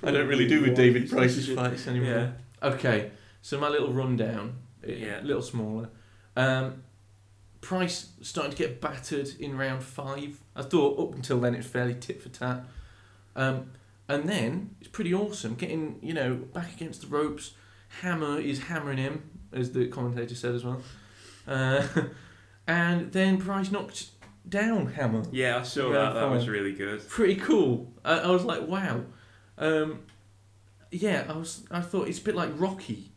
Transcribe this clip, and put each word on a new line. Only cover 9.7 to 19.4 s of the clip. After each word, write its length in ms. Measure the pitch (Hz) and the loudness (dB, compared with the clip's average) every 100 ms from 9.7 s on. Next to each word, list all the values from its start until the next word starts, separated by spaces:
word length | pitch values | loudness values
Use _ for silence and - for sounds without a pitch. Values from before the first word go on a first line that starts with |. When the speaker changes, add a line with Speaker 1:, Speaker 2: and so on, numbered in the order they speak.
| 131 | -4
Speaker 1:
five. 560 | 131 - 139 139 147 - - - | -8 -10 -8 -8 -10 -12 -16 -10
I 60 | |
thought 380 | 131 175 139 139 | 2 4 4 2
up 160 | - 131 | -2 -4
until 240 | 123 127 | 0 2
then 160 | 120 123 | 2 0
it's 120 | 120 | -4
fairly 280 | 127 123 123 | -2 -2 -2
tit 260 | - 123 | -8 -10
for 80 | - | -10
tat. 340 | - 127 127 123 - - - - - - - | -6 -4 -4 -8 -16 -18 -20 -20 -20 -16 -2
Um, 360 | 131 131 - - - - - | -2 -2 -6 -18 -20 -20 -4
and 220 | 143 156 | -2 0
then 460 | 202 117 170 196 - | 0 0 -2 -6 -14
it's 100 | - | -16
pretty 240 | - 175 | -6 0
awesome, 420 | 185 208 - 113 120 | 0 0 -4 -6 -6
getting, 440 | 175 160 156 - | -4 -4 -4 -8
you 120 | - | -6
know, 220 | 160 127 123 | -2 0 -2
back 380 | 127 - 170 | -6 -8 -8
against 280 | - 165 - | -10 -12 -12
the 60 | - | -4
ropes. 460 | 147 151 - - - - - - - | -2 -2 -4 -14 -18 -20 -20 -20 -8
Hammer 380 | 185 170 151 147 | -4 -2 -2 -2
is 240 | 143 131 | -2 -6
hammering 360 | 135 170 143 135 | -6 -6 -4 -2
him, 300 | 135 156 - - | -2 -4 -12 -18